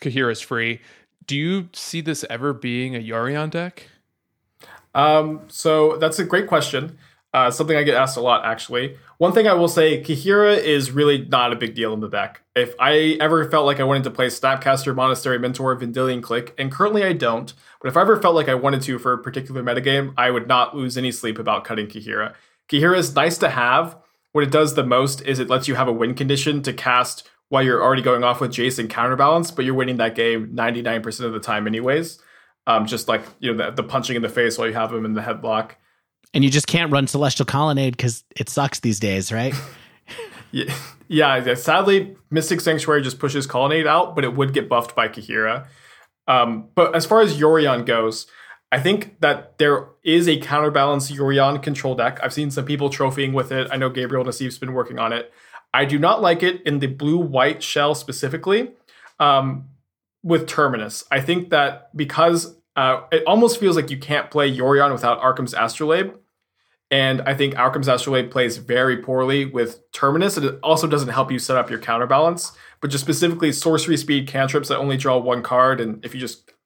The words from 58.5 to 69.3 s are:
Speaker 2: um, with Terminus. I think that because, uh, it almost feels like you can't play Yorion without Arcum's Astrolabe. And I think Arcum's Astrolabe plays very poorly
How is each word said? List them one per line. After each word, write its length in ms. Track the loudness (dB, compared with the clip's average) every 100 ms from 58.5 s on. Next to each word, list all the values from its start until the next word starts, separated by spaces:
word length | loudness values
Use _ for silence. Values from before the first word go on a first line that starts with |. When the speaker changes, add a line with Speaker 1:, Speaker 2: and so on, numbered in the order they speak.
| 0 -2 -10 _ _ -14 0
Speaker 2:
um, 500 | 4 4 2 -6 -12 _ _ _ _ _
with 240 | 0 0 0
Terminus. 560 | 0 0 0 -6 -10 -2
I 100 | -2
think 300 | 0 -2 2
that 440 | 2 2 -2 -14 -8
because, 600 | -4 2 4 4 -2 -14 _ 0
uh, 260 | 0 0 0
it 120 | 0 4
almost 320 | 4 4 4
feels 160 | 2 2
like 160 | -2
you 80 | -8
can't 320 | -4 -4 -2
play 200 | 0 0
Yorion 400 | 2 2 4 4
without 280 | 2 0 2
Arcum's 340 | 0 0 -4
Astrolabe. 600 | -2 -2 -2 0 0 0 -8 _ _ _ _ _ _ -2
And 300 | 2 2 0
I 140 | -2 0
think 200 | 0 2
Arcum's 320 | 0 0 0
Astrolabe 440 | 0 2 -2 0
plays 260 | -2 -2 -4
very 400 | -2 2 2 0
poorly 480 | -2 -2 2